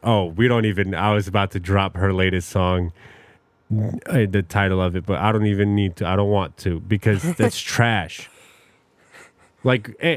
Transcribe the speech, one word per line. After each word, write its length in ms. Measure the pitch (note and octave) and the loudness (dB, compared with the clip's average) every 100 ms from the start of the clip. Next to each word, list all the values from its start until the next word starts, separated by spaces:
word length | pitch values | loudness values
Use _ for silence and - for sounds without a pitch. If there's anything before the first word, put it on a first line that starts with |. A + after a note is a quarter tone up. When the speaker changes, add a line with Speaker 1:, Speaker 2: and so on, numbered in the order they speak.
Speaker 1:
oh, 220 | A#2 G#2+ F2 | 0 2 0
we 220 | E2 B2 | 2 2
don't 160 | A#2+ A2 | 2 0
even, 280 | F#2+ F#2+ | 0 -2
I 200 | E2+ G#2 | 0 2
was 140 | G#2 G2 | 2 0
about 240 | G2+ G2 | 0 0
to 80 | G2 | -4
drop 360 | F2 G2 F#2+ F2 | 0 0 0 0
her 160 | G2 | 0
latest 360 | F#2+ F#2 F2+ - | 2 0 0 -2
song, 420 | G2+ F2+ F2+ F2 - - - - _ _ _ - | 0 0 0 -2 -8 -20 -20 -20 _ _ _ -4
uh, 520 | A2 G#2+ A#2+ - B2+ G2+ | -2 -2 -6 -2 0 2
the 140 | G2+ F2 | 0 -2
title 340 | G#2 G2 F#2 | 0 0 2
of 140 | F#2 F2+ | 0 -2
it, 80 | E2 | -4
but 140 | E2 | 0
I 120 | G#2 | 0
don't 140 | A2 G#2+ | 2 2
even 300 | G2+ G2+ G2+ | 2 2 2
need 200 | G2 E2+ | 0 -2
to, 80 | E2+ | -2
I 80 | F#2+ | 0
don't 120 | G2+ | 2
want 280 | G2+ F2 - | 0 -2 -4
to, 220 | F#2+ E2 | -4 -4
because 400 | F#2 G#2 G#2+ G2+ | -2 0 0 0
Speaker 2:
<laughs> 160 | E3 E3+ | -2 0
Speaker 1:
that's 220 | A#3 - | 0 -2
trash. 720 | - - A#2 G#2+ D#2 - - - - _ _ _ _ _ _ - - _ _ _ | -4 2 2 2 -4 -10 -18 -20 -20 _ _ _ _ _ _ -20 -20 _ _ _
Like, 280 | B2+ B2+ A#2 - | 0 0 -2 -4
a-, 40 | E3 | -2